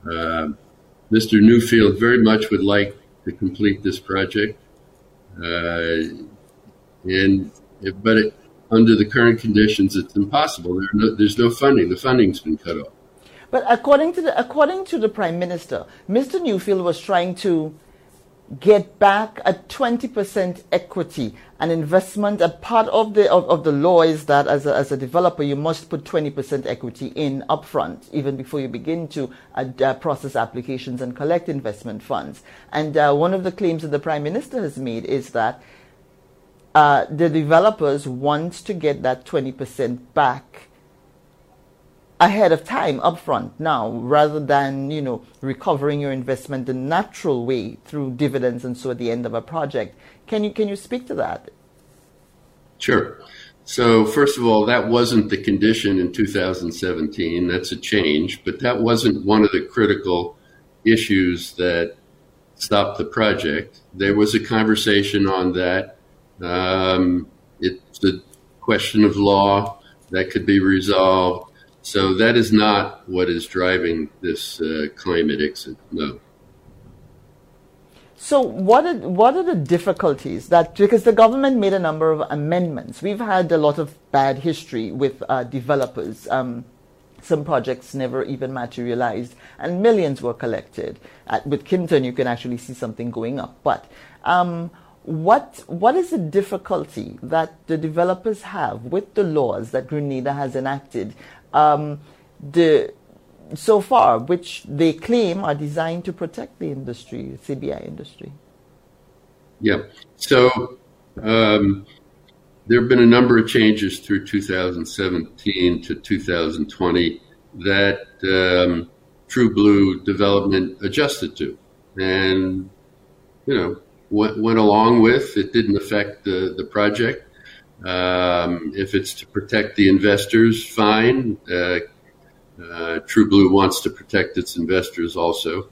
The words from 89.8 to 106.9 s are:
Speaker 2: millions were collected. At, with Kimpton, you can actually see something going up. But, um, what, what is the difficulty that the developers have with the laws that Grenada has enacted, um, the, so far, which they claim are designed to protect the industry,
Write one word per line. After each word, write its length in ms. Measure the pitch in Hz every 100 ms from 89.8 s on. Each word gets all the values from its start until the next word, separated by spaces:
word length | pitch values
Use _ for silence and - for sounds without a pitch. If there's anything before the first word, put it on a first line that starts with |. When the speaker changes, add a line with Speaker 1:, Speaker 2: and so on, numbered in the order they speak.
Speaker 2:
millions 400 | 220 220 160 131
were 100 | 123
collected. 640 | 117 123 107 - - - - - - -
At, 200 | - 143
with 180 | 143 -
Kimpton, 360 | 180 170 151
you 120 | 127
can 120 | 123 127
actually 300 | 120 127 120
see 160 | -
something 380 | 127 117 110 120
going 280 | 113 117 135
up. 200 | - -
But, 220 | 147 - - - - _
um, 460 | - 180 180 170 170 - _ _
what, 600 | - 160 160 262 - - -
what 300 | 170 214 330
is 120 | 349
the 100 | 277
difficulty 1000 | 160 190 196 190 - 180 147 - - 101
that 440 | - 160 160 - -
the 100 | 160
developers 640 | 156 156 175 180 226 208
have 460 | - 190 131 104 117
with 260 | 175 202
the 120 | -
laws 460 | 185 151 123 95 113
that 140 | 131 127
Grenada 460 | 151 143 131 131
has 240 | 139 135 131
enacted, 580 | 131 139 - 120 104 - - - _
um, 480 | 147 151 147 151 147 - _ _ _
the, 520 | 143 160 165 147 - - _ _ _ _ -
so 260 | 156 - 214
far, 380 | 196 254 - 117
which 460 | 127 175 - -
they 280 | - 143 165
claim 520 | 156 - 240 208 180
are 100 | 185
designed 500 | 143 147 151 160 170 175
to 60 |
protect 460 | 170 165 - 226 _
the 140 | 165
industry, 680 | 135 131